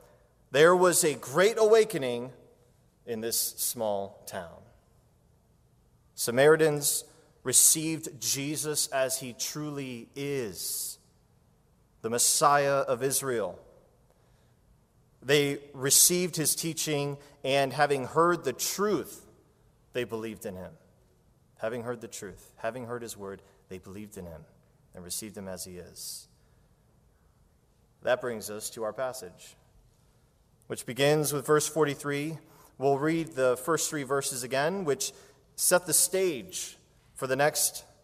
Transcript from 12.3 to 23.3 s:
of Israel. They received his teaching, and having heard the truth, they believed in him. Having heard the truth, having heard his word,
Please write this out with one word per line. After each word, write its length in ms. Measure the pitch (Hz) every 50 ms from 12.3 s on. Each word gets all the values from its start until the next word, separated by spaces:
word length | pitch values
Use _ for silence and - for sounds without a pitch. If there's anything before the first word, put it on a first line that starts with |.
| - - 156 143 143 143 139 139 139 135
of 220 | 139 - 131 117 127
Israel. 560 | 139 131 - 139 135 123 113 98 90 92 - - - - - _ _ _ _ _ _ _ _ _ _ _ _ _ _ _ _ _ _ _ _ _ _ _ _ _ _ _ _ -
They 380 | 123 143 147 143 143 143 143 - - -
received 640 | 135 127 139 - - - - 180 180 180 175 143
his 180 | 165 151 131 -
teaching, 600 | - - 165 156 - - 160 151 143 143 143 143 139 - - - _ -
and 280 | 131 139 139 139 135 123
having 340 | 147 147 143 143 135 127
heard 380 | 117 - 156 165 175 175 170 170
the 80 | 131 120
truth, 720 | - - - - - 202 214 196 143 104 - - - - - - _ _ _ _ _ _ _ _ _ _ _ -
they 120 | 127 123
believed 400 | 104 113 110 110 113 107 - -
in 120 | 107 92
him. 160 | 92 92 85 80 - _ _ _ _ _ _ _ _ _ _ _ _ _ _ _ -
Having 260 | - 113 120 123 113
heard 160 | 123 123 113
the 80 | 117 110
truth, 440 | - - 107 95 87 - - - _
having 300 | _ - 113 113 131 120
heard 160 | 113 123 120 117
his 140 | 110 -
word, 240 | 101 101 98